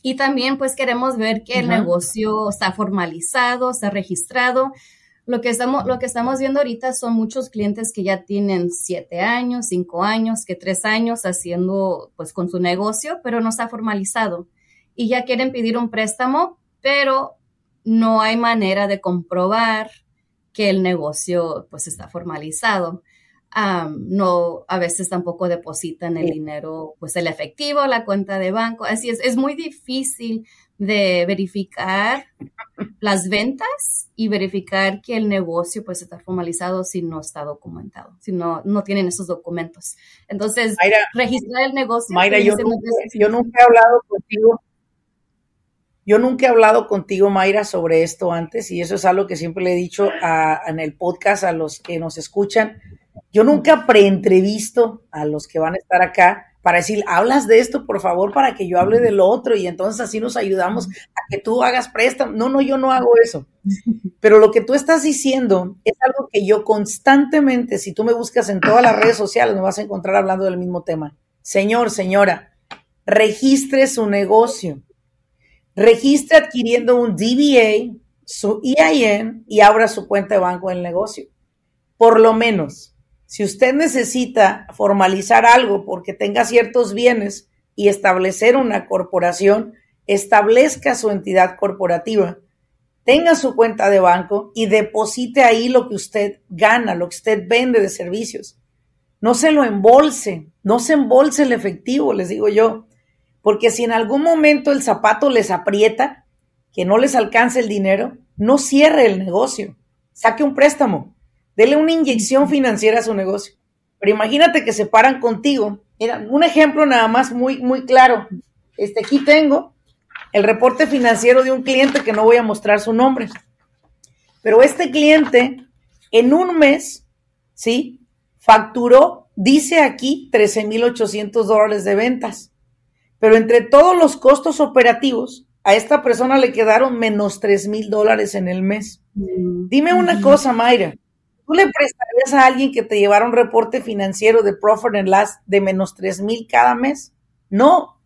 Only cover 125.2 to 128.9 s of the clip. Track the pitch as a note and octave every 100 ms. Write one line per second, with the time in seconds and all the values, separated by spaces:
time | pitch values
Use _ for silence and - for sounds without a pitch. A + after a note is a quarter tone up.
125.2 | C4 B3 B3+ C4 _ _ _ _ _ A3+
126.2 | B3 D#4 F#4 E4+ C#4+ D4 - - _ _
127.2 | _ _ _ _ A#3 B3 B3+ - _ _
128.2 | _ _ - A3 A3 B3 A#3+